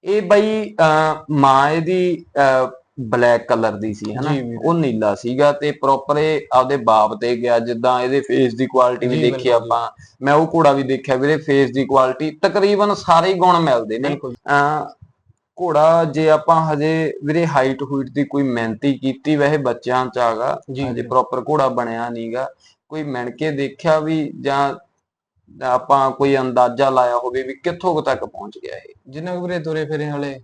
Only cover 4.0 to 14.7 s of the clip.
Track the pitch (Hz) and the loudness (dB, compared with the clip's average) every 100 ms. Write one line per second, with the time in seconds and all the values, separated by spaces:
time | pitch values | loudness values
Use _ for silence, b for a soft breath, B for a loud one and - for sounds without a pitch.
4 | 104 113 147 143 120 117 160 170 143 110 | -8 -6 -2 -2 -4 -4 -2 0 0 0
5 | 107 101 120 131 147 143 151 143 135 135 | 0 -2 -4 2 2 2 -4 -2 0 0
6 | - 147 156 151 - 127 131 139 113 110 | 0 0 0 -2 2 2 2 0 4 4
7 | 107 107 120 120 120 117 117 117 127 127 | 2 0 -2 -2 2 0 0 -2 0 0
8 | 127 139 - 127 127 117 127 127 123 123 | 0 -2 0 2 2 0 -2 2 2 2
9 | 123 151 123 131 123 117 117 113 117 b | -2 0 0 0 2 2 2 -2 -4 b
10 | b b 135 147 160 165 147 139 131 135 | b b 2 2 2 4 4 4 0 -4
11 | 135 131 139 151 151 139 131 127 131 135 | 0 0 2 0 2 2 2 0 2 2
12 | 127 - 156 151 196 185 196 202 208 190 | 2 0 -8 -2 0 2 2 2 0 -2
13 | - 165 175 190 185 170 160 120 107 110 | 2 4 4 2 4 4 2 0 0 -4
14 | 143 143 131 123 - 143 143 | -4 -4 -8 -12 0 2 2